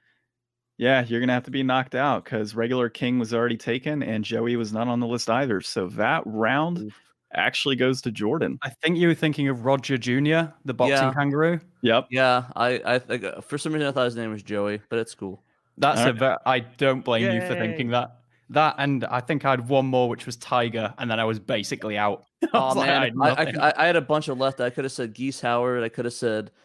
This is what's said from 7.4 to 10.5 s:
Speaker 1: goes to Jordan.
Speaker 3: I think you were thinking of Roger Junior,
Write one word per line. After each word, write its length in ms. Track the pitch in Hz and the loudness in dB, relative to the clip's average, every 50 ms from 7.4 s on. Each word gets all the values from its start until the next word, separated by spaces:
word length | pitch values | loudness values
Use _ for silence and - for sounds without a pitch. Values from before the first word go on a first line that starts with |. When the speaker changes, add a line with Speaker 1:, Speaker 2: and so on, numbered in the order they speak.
| 92 120 135 - - 147 135 | 0 0 0 0 0 0 0
Speaker 1:
goes 260 | 123 127 131 131 131 - | 2 2 2 2 0 -2
to 80 | 123 | -6
Jordan. 460 | 107 - 104 104 139 165 127 78 65 - - | -4 -2 -2 -2 0 0 -2 -2 -4 -6 -10
Speaker 3:
I 60 | 135 - - | -12 -8 -4
think 160 | - 160 175 165 | -2 0 2 4
you 120 | 175 170 | 4 4
were 40 | 160 | 4
thinking 340 | - - 156 143 - 143 139 | 4 2 0 0 0 0 0
of 160 | 135 120 113 | 0 0 2
Roger 320 | 131 139 135 120 - 139 123 | 2 2 2 2 0 -2 -2
Junior, 560 | 110 127 123 135 143 151 160 165 165 156 | 0 0 0 2 2 4 2 2 2 0